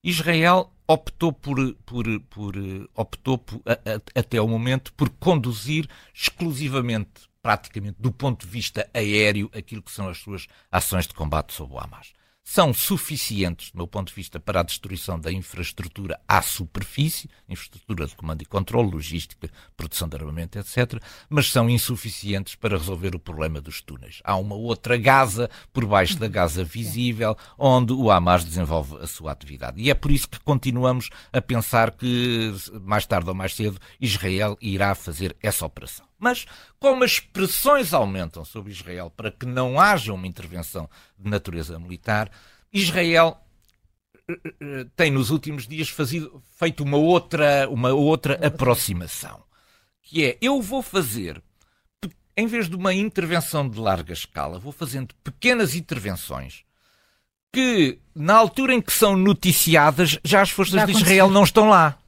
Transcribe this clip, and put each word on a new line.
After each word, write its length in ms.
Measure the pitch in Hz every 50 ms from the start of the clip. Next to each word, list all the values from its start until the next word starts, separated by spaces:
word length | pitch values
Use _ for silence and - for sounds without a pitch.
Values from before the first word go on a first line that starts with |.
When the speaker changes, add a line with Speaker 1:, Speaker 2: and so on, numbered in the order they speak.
| -
Speaker 1:
Israel 680 | 170 175 160 151 165 170 160 160 175 180 185 180 _ _ _ _
optou 460 | - 160 156 - - - - 170 165
por, 420 | 143 - - 143 139 131 131 127 - _ -
por, 200 | - 120 120 113 113 110 104 - _
por, 240 | - 104 104 101 98 101 98 95 95 95 101 - _
optou 440 | - 107 _ - - _ 131 131
por, 240 | 123 _ - 104 - _
a, 80 | - 117
a, 460 | - - 110 110 107 _ - - 127
até 180 | 113 - 120
ao 100 | 113 107
momento, 440 | 110 113 113 117 127 131 131 - - _
por 160 | - 147 -
conduzir 800 | - _ - 180 175 147 113 123 117 104 101 131 156 160 151 - - - - _ _
exclusivamente, 1160 | - - - - - 170 165 143 127 151 135 131 135 123 120 113 107 101 - _ - - _ _ _
praticamente, 560 | - 113 104 - - - - 107 101 104 - -
do 120 | 110 127
ponto 340 | - - 139 139 117 - -
de 60 | 87
vista 360 | 98 120 - - - - - - -
aéreo, 560 | 120 107 104 104 107 107 104 104 104 101 104
aquilo 300 | - 110 - - 113 107
que 100 | - -
são 160 | - - 101
as 120 | 95 87 -
suas 260 | - 104 101 92 - _ _ _ _ _
ações 360 | - 90 - - 98 90 85
de 60 | - -
combate 380 | - 78 76 78 78 73 - -
sobre 200 | - 78 64 64
o 60 | 64
Hamas. 340 | 65 - - - - - _ _ _ _ _ _ _
São 300 | - - - 180 143 110
suficientes, 1000 | - - - 202 160 - - 151 - - - 113 98 92 87 85 - - -
do 60 | -
meu 100 | 85 85
ponto 220 | 82 - 104 92 85
de 60 | -
vista, 240 | - 82 - - -
para 200 | - - 98 92
a 40 | 85
destruição 560 | - - - - 98 95 87 - - 87 82
da 120 | 80 82
infraestrutura 880 | 90 95 90 - - 90 87 - - - 90 - _ - 98 87 82 - _
à 140 | - - 92
superfície, 880 | - - - - 92 80 _ 95 92 - - - 147 160 - - - - _ _ _
infraestrutura 580 | - 90 - - - - 92 _ - 107 80 76
de 80 | 67 -
comando 260 | - - 78 80 76
e 40 | 76
controle, 460 | _ - 98 92 - 117 120 117 98
logística, 580 | 87 78 78 78 80 82 - _ - _ - 80 - - - _ _
produção 320 | - 82 78 - - 90 80
de 80 | 73
armamento, 400 | 71 78 73 78 82 85 80 - 101
et 60 | 98
cetera, 340 | - - 123 123 120 - 113 - - - - - _
mas 200 | 151 147 135 -
são 200 | - 131 117 117
insuficientes 840 | 123 110 - - 123 104 - 113 - - - 101 101 95 95 - -
para 220 | _ - 110 101
resolver 380 | 90 80 98 95 82 92 95 87
o 40 | 82
problema 420 | _ - 80 78 78 80 78 73
dos 180 | 69 78 - -
túneis. 380 | _ - 73 - - - - - _
Há 120 | - 101
uma 200 | 95 98 101 101
outra 420 | 107 113 117 113 - - - 123
Gaza, 520 | 120 107 139 135 135 135 113 90 113 120 - - - - _
por 140 | _ 135 113
baixo 320 | 101 104 98 92 85 101
da 100 | 156 113
Gaza 360 | 107 90 98 90 85 78 92 90
visível, 720 | 78 - 117 113 107 101 117 123 123 117 107 117 107 110 - - - -
onde 360 | - 139 135 127 127 123 110 131
o 180 | 131 127 110
Hamas 320 | 98 90 87 90 90 90 82
desenvolve 540 | 82 80 90 87 73 82 80 73 67 76
a 100 | - -
sua 240 | 78 - - 80 78
atividade. 480 | 69 - - 71 71 64 65 60 64 90
E 100 | 110 143
é 40 | 135
por 180 | - - 143
isso 160 | 143 135 -
que 120 | - - -
continuamos 720 | _ - 143 131 - 135 117 123 127 127 127 127 - - - - - _
a 100 | - 127
pensar 500 | - - 127 117 110 - - 113 113 110
que, 600 | - - 127 123 123 120 123 123 117 113 113 110 101 92 - - - 110
mais 240 | 92 95 104 104 -
tarde 240 | - 110 92 85 90
ou 60 | 92
mais 200 | 95 95 95 -
cedo, 240 | - 107 104 95 95 - - - _
Israel 580 | 127 117 98 - - 95 95 95 107 104 - _
irá 340 | - 104 95 95 98 101 95
fazer 420 | - - 90 80 78 95 90 - _
essa 240 | - 107 - - 87
operação. 400 | 78 _ - - - - - _ _ _ _ 202
Mas, 220 | 247 247 240 - - - - - _ _ _
como 240 | - 277 262 254 254
as 160 | - - -
pressões 760 | - _ _ 190 190 185 - - - 269 294 277 240 156 175
aumentam 500 | 143 110 98 95 95 87 80 78 85 78
sobre 260 | - - 113 98 104
Israel 380 | 98 87 82 87 90 90 87 85
para 220 | _ - 110 107
que 120 | - _ 127
não 360 | 127 123 127 127 123 127 147
haja 340 | 185 208 208 165 110 110 101
uma 140 | 92 92
intervenção 600 | 92 85 - 92 80 87 87 85 - - 90 78 - _ - _ _ _
de 100 | _ 95
natureza 520 | 104 104 101 - - 85 85 78 78 85 82
militar, 500 | 85 87 90 87 _ - 107 107 110 101 - - _ _ _ _ _ _
Israel, 720 | - 196 196 170 156 185 175 170 165 165 165 165 160 - _ _ _ _ _ _ _ _ _ _ _ _ _ _ _ _ _ -
eh, 60 | 175 - _ 165 - _
eh, 240 | 147 143 139 131 127 123 _
tem 140 | - 165 160
nos 220 | 139 135 127 117
últimos 360 | 160 151 - 151 147 143 113
dias 220 | 110 156 156 156 -
fazido, 540 | - - 151 117 151 175 156 - - 135 _ _ _
feito 280 | _ 170 170 - - 143
uma 140 | 139 143
outra, 720 | 147 156 165 180 175 175 - - 156 151 147 143 139 139 117
uma 180 | 127 117 123 127
outra 460 | 135 147 143 151 160 151 - 170 185 - 160
aproximação, 960 | 147 151 - 127 123 120 - - - 95 85 87 82 - - - - 52 50 _ _ _ _ _ _ _ _ _ _ _ _
que 240 | _ _ 151 160 151
é, 140 | 127 123 -
eu 220 | 226 254 277 277
vou 220 | 220 185 262 269 -
fazer, 580 | - - 196 165 117 104 117 92 82 71 80 _ _ _ _ _ _ _ _ _ _ _ _
pe-, 120 | - 170 _ _ _ _ _
em 80 | - 220
vez 240 | 226 233 233 208 160
de 60 | 175
uma 180 | 180 185 196 185
intervenção 760 | 190 208 220 - 196 175 160 175 170 - - - 151 143
de 120 | 131 107 107
larga 340 | 113 - 95 85 80 - 85
escala, 460 | - - _ _ - 69 73 85 92
vou 120 | 107 143
fazendo 440 | 143 - 165 123 123 135 131 - - _ _
pequenas 500 | - - _ - 240 247 233 208 135 131
intervenções 920 | 170 165 - 160 123 95 104 92 82 - - 69 65 67 65 - - _ _ _ _ _ _ _ _ _ _ _ _ _ _ _ _ _ _
que, 460 | - 254 262 254 233 196 156 131 - - _ _ _
na 220 | 156 147 170 208
altura 400 | 226 226 190 - - 269 269 254
em 60 | 233
que 120 | - - -
são 240 | - 226 202 196
noticiadas, 1040 | 185 185 202 196 - - 185 160 - - 165 160 156 147 156 143 147 180 151 151 - -
já 200 | 139 208 196 196
as 80 | 185
forças 240 | - - 190 - 185
Speaker 2:
Já 100 | 202 214
Speaker 1:
de 60 | 196
Israel 340 | 190 220 170 175 190 190 190
Speaker 2:
aconteceu. 80 | 196 190
Speaker 1:
não 100 | 202 196
estão 240 | 147 - 220 214
lá. 300 | 214 208 180 160 151 139 _ _